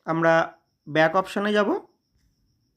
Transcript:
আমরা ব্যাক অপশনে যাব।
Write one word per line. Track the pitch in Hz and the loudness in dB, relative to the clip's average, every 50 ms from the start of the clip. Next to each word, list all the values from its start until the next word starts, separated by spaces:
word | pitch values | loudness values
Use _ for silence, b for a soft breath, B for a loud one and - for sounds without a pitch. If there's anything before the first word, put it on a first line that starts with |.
| _ | _
আমরা | 165 160 160 165 165 165 165 165 - - _ _ _ _ _ _ 147 | -6 -2 0 2 4 4 2 2 -2 -6 _ _ _ _ _ _ -4
ব্যাক | 143 156 160 165 165 | 0 2 2 2 2
অপশনে | 190 190 - - 208 202 208 208 | 0 -2 -2 -4 -4 -4 -2 0
যাব। | 208 208 208 339 415 - _ _ _ _ _ _ _ _ _ _ _ _ _ _ _ _ _ _ | 0 0 0 -2 -4 -6 _ _ _ _ _ _ _ _ _ _ _ _ _ _ _ _ _ _